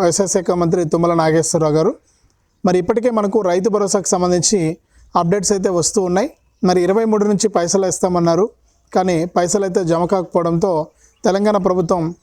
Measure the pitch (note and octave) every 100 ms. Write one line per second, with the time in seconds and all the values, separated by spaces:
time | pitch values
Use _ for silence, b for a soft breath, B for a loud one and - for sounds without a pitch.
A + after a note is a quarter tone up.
0 | F3 D#3+ F#3+ G3+ F3 F3 E3+ F3+ E3 E3+
1 | E3+ E3+ D#3+ E3 D#3 E3+ D#3 D3+ F3+ D#4+
2 | _ _ _ _ _ _ F3+ F3+ F3+ A#3
3 | A#3+ A3 G3+ G#3+ F#3+ F3+ G3+ G3+ G3 G3+
4 | - F#3 F3+ F3+ - G3+ D#3+ - _ _
5 | _ F3+ E3+ G3+ F3+ G3+ G3 F3 D#3 G#3+
6 | F#3 F3+ B3+ - _ _ F#3 F3+ F3 G3+
7 | A3+ G#3+ G#3 G3+ G#3+ F3 E3+ G3 F#3 -
8 | F#3 F3 E3+ E3+ A3 - _ _ _ G3
9 | F#3 E3+ F3 - F3 G#3 F#3+ F#3+ E3+ E3
10 | F3 F#3+ E3+ F3+ E3+ E3+ G3 D#3+ D#3+ b
11 | b b A3 F#3+ G#3 G#3 F#3 F#3 E3+ F#3
12 | D#3+ F3